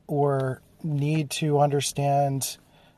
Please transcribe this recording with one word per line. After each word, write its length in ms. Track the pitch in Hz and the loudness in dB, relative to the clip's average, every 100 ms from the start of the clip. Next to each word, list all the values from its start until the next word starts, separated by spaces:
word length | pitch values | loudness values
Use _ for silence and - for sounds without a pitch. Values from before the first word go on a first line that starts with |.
| - | -6
or 560 | 147 143 139 131 131 _ _ | 0 2 2 -2 -6 _ _
need 480 | 165 147 143 156 143 | -6 -2 0 0 -2
to 280 | - 156 147 | -4 0 4
understand, 960 | 147 143 135 - 143 139 139 135 123 - _ _ _ | 4 2 -2 -2 0 2 2 0 -6 -10 _ _ _